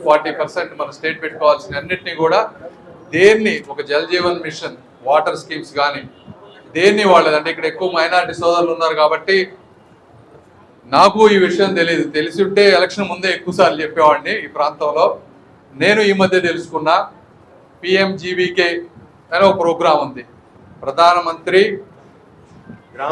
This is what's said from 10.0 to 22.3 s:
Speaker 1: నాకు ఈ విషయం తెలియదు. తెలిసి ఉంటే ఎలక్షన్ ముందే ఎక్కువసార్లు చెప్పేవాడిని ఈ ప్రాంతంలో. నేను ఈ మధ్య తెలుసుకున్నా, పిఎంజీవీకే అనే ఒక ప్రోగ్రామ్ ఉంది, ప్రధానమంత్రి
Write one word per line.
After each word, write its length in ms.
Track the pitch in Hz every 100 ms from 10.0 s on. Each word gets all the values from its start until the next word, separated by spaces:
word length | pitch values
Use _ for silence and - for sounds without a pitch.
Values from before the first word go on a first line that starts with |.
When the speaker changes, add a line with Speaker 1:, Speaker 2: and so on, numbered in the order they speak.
| _ - - - _ _ _ _ 120 135
Speaker 1:
నాకు 220 | 196 202 214 202
ఈ 40 | 180
విషయం 260 | 180 196 170
తెలియదు. 240 | 170 160 - 156
తెలిసి 200 | 165 165 190
ఉంటే 180 | 202 202 180
ఎలక్షన్ 340 | 180 - 190
ముందే 200 | 180 185 170
ఎక్కువసార్లు 440 | 180 175 175 151
చెప్పేవాడిని 500 | 151 165 156 143 160 208 147
ఈ 20 | 147
ప్రాంతంలో. 520 | 147 151 151 147 180 - - - _ _ _ 135
నేను 180 | 170 214 208
ఈ 40 | 196
మధ్య 180 | 190 185 175
తెలుసుకున్నా, 460 | 170 - 160 151 180 - - _ _ _ - _ _
పిఎంజీవీకే 840 | 175 190 196 170 175 180 180 175 175 170 170 - - _ -
అనే 100 | 170 196
ఒక 60 | 190
ప్రోగ్రామ్ 380 | 170 170 170 151 139
ఉంది, 160 | 127 120 _ _ _ - -
ప్రధానమంత్రి 800 | 127 139 170 175 170 165 - 185 214 196 - - - _ _